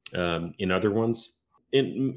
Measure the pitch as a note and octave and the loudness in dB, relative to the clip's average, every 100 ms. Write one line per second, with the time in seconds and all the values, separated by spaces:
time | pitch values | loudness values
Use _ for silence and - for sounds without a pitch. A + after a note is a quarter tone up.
0 | - F2+ F2 E2+ E2+ - F#2 F#2 G#2+ G#2+ | -10 -4 -2 -2 -4 -4 0 2 2 2
1 | A2+ A2+ - - _ _ _ C3+ A#2 - | 2 0 -4 -10 _ _ _ 0 2 0
2 | C3+ | -4